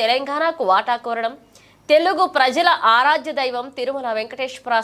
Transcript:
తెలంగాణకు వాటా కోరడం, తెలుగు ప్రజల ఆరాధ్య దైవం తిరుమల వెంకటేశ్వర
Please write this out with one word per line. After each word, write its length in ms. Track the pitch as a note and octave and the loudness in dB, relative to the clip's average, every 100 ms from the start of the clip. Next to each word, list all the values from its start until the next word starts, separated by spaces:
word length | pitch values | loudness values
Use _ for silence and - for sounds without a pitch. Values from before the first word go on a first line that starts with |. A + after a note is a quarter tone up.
తెలంగాణకు 600 | A3+ B3+ C#4 C#4+ E4 E4 G3+ | 0 0 -2 -2 -2 0 2
వాటా 260 | F#3+ B3 A#3+ A#3 | 2 2 -4 -4
కోరడం, 280 | A#3 A3+ C4+ _ _ _ _ - | -4 -6 -8 _ _ _ _ 2
తెలుగు 340 | D4+ E4+ F4 F#4 C#4+ | 4 4 2 0 2
ప్రజల 340 | C4 C4 F4 - A3 | 2 2 2 2 4
ఆరాధ్య 380 | A#3 C4+ D#4 C#4 C#4 | 4 4 0 -2 -4
దైవం 260 | C4 A#3+ C4 C4 | -4 -6 -8 -8
తిరుమల 300 | B3 C#4 B3 A3 | -6 -6 -4 -6
వెంకటేశ్వర 580 | A3 B3+ C4 - B3 A3+ | -6 -8 -8 -8 -2 -2